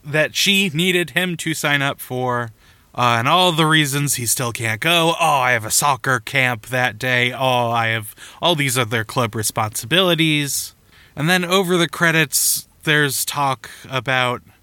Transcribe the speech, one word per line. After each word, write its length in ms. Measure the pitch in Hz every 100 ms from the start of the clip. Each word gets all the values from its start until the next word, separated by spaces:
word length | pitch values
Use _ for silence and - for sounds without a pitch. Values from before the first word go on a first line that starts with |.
that 320 | 147 151 139 -
she 360 | - 196 196
needed 380 | 147 185 180 170
him 260 | 175 185 170
to 160 | 160
sign 280 | 156 151 143
up 160 | 139 -
for, 520 | - 127 127 120 117 - - _ _ -
uh, 200 | 123 117
and 80 | 120
all 240 | 175 180
the 140 | 160 156
reasons 500 | 156 147 139 143 127
he 100 | 113
still 280 | - 120
can't 260 | 110 113 110
go. 360 | 165 170 165 165
"Oh, 200 | 165 143
I 100 | 127
have 140 | 120 107
a 60 |
soccer 500 | - 147 131 139 123
camp 460 | - 135 127 117 -
that 300 | 127 123 104
day. 360 | 127 123 123
Oh, 360 | 127 131 123 117
I 160 | 117 113
have 280 | 113 107 - - -
all 140 | 160 165
these 220 | 139 123
other 260 | 113 117
club 320 | 110 - 117 113
responsibilities." 1400 | 104 - 107 - 113 165 185 165 160 151 143 - - _ _ - - -
And 120 | 151
then 140 | 185
over 320 | 175 190 180 180
the 120 | 170
credits, 760 | - 170 160 151 - - - - _
there's 420 | - 151 143 - -
talk 440 | 143 139 127 - - -
about 520 | 131 120 127 127 123 - _